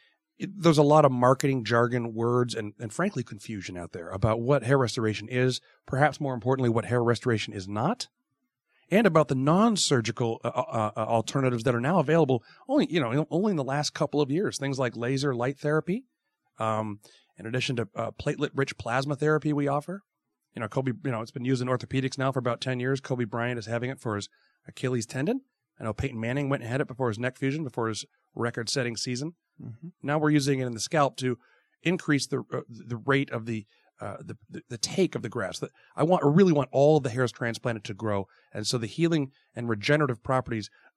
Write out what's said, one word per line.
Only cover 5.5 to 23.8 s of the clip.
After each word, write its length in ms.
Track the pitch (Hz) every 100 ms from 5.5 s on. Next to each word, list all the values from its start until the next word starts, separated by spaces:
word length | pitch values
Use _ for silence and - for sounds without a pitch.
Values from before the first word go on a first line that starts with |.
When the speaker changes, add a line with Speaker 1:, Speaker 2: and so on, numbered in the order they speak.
| 123 - _ -
Speaker 1:
perhaps 320 | 131 147 -
more 140 | 143
importantly, 380 | 123 107 131 123
what 160 | 113 107
hair 180 | 123
restoration 480 | 117 117 127 110 -
is 160 | 107 92
not, 400 | 104 143 247 - _ _ _ _ _ _ _ _
and 160 | 190 214
about 220 | 160 151
the 60 |
non-surgical, 1080 | 131 135 175 233 202 - 135 113 - 117 113
uh, 60 | 120
uh, 440 | - - 120 107 113
uh, 40 |
alternatives 640 | 110 117 110 143 131 120
that 100 | 117
are 60 | 120
now 180 | 131 185
available 440 | 143 165 143 127 - - -
only, 160 | 285 156
you 80 | 165
know, 280 | 120 135 156
only 200 | 160 214
in 80 | 170
the 40 |
last 280 | 127 143 147
couple 320 | - 156 147
of 80 | 139
years. 260 | 151 190 -
Things 220 | 139 131
like 180 | 123 113
laser 380 | 120 135 143
light 240 | 120 123 143
therapy, 460 | 147 151 175 214 - _ _ _ _ -
um, 420 | 110 107 110 104 - _ _ -
in 80 |
addition 320 | 107 123 123 120
to, 120 | 107
uh, 160 | - 113
platelet-rich 680 | - 147 139 143 - 139 -
plasma 380 | 117 123 139 143
therapy 360 | 151 156 151
we 160 | 147 143
offer. 320 | 143 151 196 - _ _ _ _
You 60 | -
know, 80 | 110
Kobe, 240 | 135 131 113
you 60 | 139
know, 100 | 113
it's 100 | 113
been 140 | 135
used 160 | 123 131
in 80 | 123
orthopedics 480 | 127 - 131 131 -
now 160 | 135
for 60 | 131
about 240 | 123 117
ten 180 | 131 123
years. 180 | 127 135
Kobe 220 | - 127
Bryant 340 | 113 117 120 123
is 80 | 104
having 240 | 117